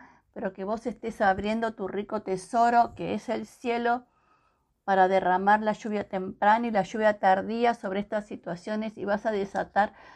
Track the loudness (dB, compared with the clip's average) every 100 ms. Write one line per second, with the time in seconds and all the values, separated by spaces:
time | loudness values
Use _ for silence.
0 | -20 _ _ -10 -10 -8 -8 -6 -8 -8
1 | -10 0 0 2 -2 -2 -4 -4 -8 -6
2 | -6 -6 -4 -6 -2 2 4 4 4 0
3 | -6 -6 -4 -6 -8 -10 -4 -2 0 -2
4 | -4 _ _ _ _ _ _ _ 0 4
5 | 6 4 2 2 4 4 2 -2 -4 -6
6 | -4 -6 -8 0 2 2 2 -2 -2 0
7 | 0 4 4 2 0 0 0 0 -4 -6
8 | -4 -6 -6 -12 -10 -10 -6 -6 -6 -6
9 | -4 -2 -2 -2 -4 -6 -2 0 0 -2
10 | -20